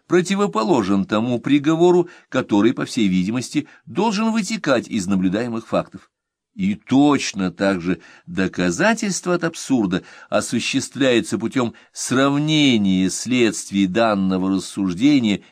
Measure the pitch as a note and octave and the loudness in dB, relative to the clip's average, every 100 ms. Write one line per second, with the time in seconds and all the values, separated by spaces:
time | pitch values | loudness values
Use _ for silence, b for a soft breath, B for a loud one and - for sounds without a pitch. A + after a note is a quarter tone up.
0 | - F3 F3 G3 G3+ G#3+ A3 C#3 F#2+ G2 | -2 0 0 -2 -2 -2 0 0 2 0
1 | F#2 G#2+ B2 A#2+ - C#3+ C#3 D#3+ F3 F3 | 0 -2 0 -2 0 0 2 2 4 4
2 | E3+ B B C3 A#2 G2+ A2 C3+ C#3+ - | 2 B B -4 0 2 2 0 -4 0
3 | G2+ F#2 F#2 B2 A#2+ D3 B B - B2 | 2 2 0 -2 -4 -6 B B -8 -2
4 | A3+ G3+ A3+ A3 F#3 G#3+ D3 A#2+ - A#2 | 0 0 -2 -2 -4 -4 0 0 0 -4
5 | F2+ G2 F#2 G#2 A#2+ A2+ - F#2 - - | -2 0 0 0 -2 -6 -4 -4 -4 -10
6 | _ _ _ _ _ - F#2+ F#2 - C3 | _ _ _ _ _ -4 -4 -4 0 4
7 | D3 C3+ - G2 F2+ E2 G2 F#2 F2 F2+ | 4 2 -2 -4 -4 0 0 0 -2 -4
8 | B B - F2 F#2+ - F2+ F2 G3+ A3+ | B B -10 -4 -4 -2 -2 0 0 0
9 | G#3 F3 F3+ F3 E3 - - C3 G2 F2 | -2 -4 -4 -2 -4 -6 -2 0 0 -2
10 | B B B G#2 G#2 A#2+ - C3+ - B2 | B B B -4 -2 -4 -4 -4 -6 -2
11 | C3+ A#2 G#2 G#2 A2+ C3+ A#2 b b - | 2 2 0 -4 -4 -2 -4 b b -12
12 | - B2+ C#3 C#3+ D3+ D#3 C#3 A2+ G2 F#2 | -4 0 2 2 2 4 4 4 4 2
13 | F#2 - A#2 B2+ A2 - - G2 F#2+ F#2 | 0 -2 -2 0 2 0 -2 0 2 2
14 | A2+ G2+ F#2+ F#2 F#2+ F#2+ - - F#2+ F2 | 2 2 0 0 0 -2 -4 -4 -4 0
15 | C#3 C#3+ A2+ F#2 B | 2 4 2 0 B